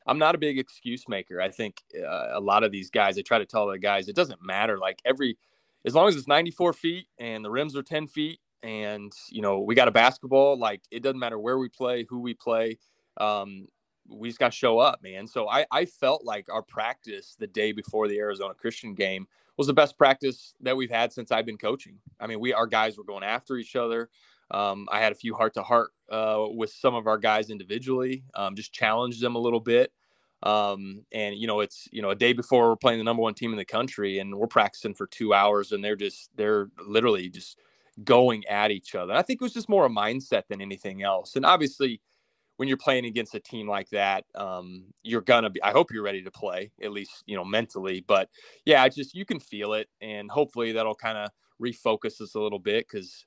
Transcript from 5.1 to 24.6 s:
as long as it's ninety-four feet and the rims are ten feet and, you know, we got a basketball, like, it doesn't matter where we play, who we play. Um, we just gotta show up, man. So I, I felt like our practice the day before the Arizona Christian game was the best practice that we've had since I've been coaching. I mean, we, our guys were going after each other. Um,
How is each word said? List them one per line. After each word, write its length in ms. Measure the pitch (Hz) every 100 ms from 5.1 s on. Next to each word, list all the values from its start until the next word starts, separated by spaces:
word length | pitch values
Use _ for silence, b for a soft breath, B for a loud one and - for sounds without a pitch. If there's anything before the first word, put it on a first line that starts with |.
| 131 135 110 _ _ _ _ -
as 100 | 139
long 120 | 196
as 80 | 156
it's 120 | 135
ninety-four 460 | 147 170 - 175
feet 340 | 156 170 175 - -
and 260 | 120 110
the 60 | 107
rims 260 | 117 151 139
are 80 |
ten 240 | 135 156 156
feet 340 | - 151 165 _ _
and, 500 | 113 110 107 107 101 - -
you 120 | 107
know, 180 | 104 98
we 140 | 101
got 140 | 117 120
a 40 |
basketball, 640 | 110 120 - 131 135 139 135
like, 240 | 113 98 _
it 100 | 117
doesn't 180 | 131 131
matter 200 | 120 113
where 180 | 110 131
we 100 | 127
play, 380 | - 123 123 113
who 120 | 123
we 160 | 120 117
play. 420 | - 113 113 113 _ _ _ -
Um, 480 | 107 104 98 98 - _ _ _ _
we 220 | 107 117
just 80 | 117
gotta 140 | 123
show 260 | - 127 113
up, 220 | 139 -
man. 260 | 95 95 110
So 220 | 131 104
I, 160 | 123 151
I 140 | 139 180
felt 380 | - 131 151
like 240 | 117 104 95
our 120 | 107
practice 720 | - - 110 131 113 101 - -
the 80 | 107
day 240 | 107 107
before 360 | 107 101 110 107
the 120 | 104
Arizona 340 | 104 98 98
Christian 400 | 92 117 - 113
game 340 | 98 95 95 95 _ _ -
was 100 | 143
the 60 |
best 240 | 143 147 -
practice 560 | 139 135 135 127 - _
that 160 | 127 131
we've 140 | 123
had 200 | 117 120
since 200 | - 113
I've 140 | 113 113
been 120 | 107
coaching. 400 | 104 104 - 98 - -
I 80 | 107
mean, 120 | 110
we, 140 | 120
our 140 | 110 113
guys 300 | 110 110 104
were 60 |
going 200 | 101 98
after 340 | 98 117 - 131
each 180 | 110 131
other. 340 | 120 117 117 b b b b
Um, 360 | 98